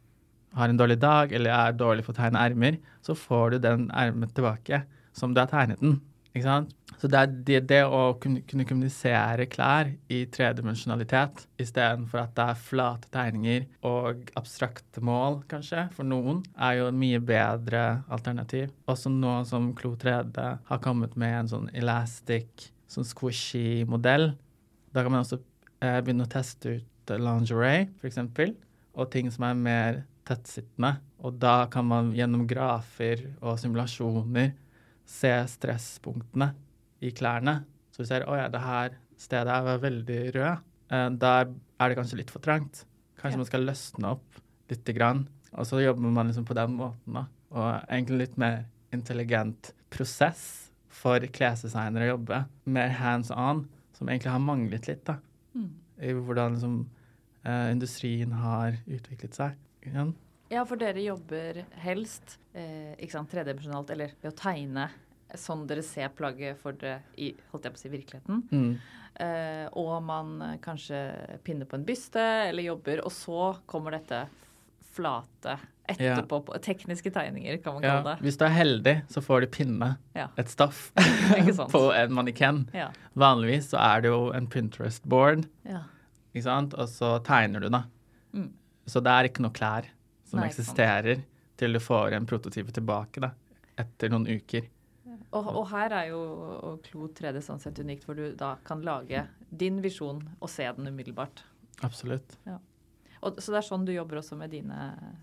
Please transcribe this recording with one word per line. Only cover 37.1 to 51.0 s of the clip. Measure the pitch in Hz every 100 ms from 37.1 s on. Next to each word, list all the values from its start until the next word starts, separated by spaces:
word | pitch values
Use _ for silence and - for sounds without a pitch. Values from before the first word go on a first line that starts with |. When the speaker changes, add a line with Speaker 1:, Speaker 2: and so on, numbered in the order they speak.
Speaker 1:
klærne. | 117 123 117 131 151 143 _ _
Så | -
vi | 117
ser, | 127 139
"Å | 143
ja, | 123
det | 120
her | 127 123 123 127 _ -
stedet | - 123 120
her | 127
var | 127 127
veldig | 139 120 117 120 123
rød." | 131 143 175 - _ -
Eh, | 131 123
da | 123 127 127
er | 127 127 - - 123
det | 123
kanskje | 123 117
litt | 113
for | -
trangt. | 156 151 139 - - _ _ -
Kanskje | 139 131
Speaker 2:
Ja. |
Speaker 1:
man | 123
skal | 127 131
løsne | 135 - -
opp | 101 131 - - _ _ -
lite | 117 -
grann. | 113 117 135 139 - _
Og | - 117
så | 131
jobber | 135 123 120
man | 117 117
liksom | 117 117
på |
den | 117 117 123
måten | 127 117 -
da. | 120 131 - _
Og | 127 113 110 -
egentlig | 127 123 131
litt | 127 127
mer | 117 113 117 _ -
intelligent | 123 117 120 117 113 107 110 - - -
prosess | - 127 - 151 - - - - _ _
for | -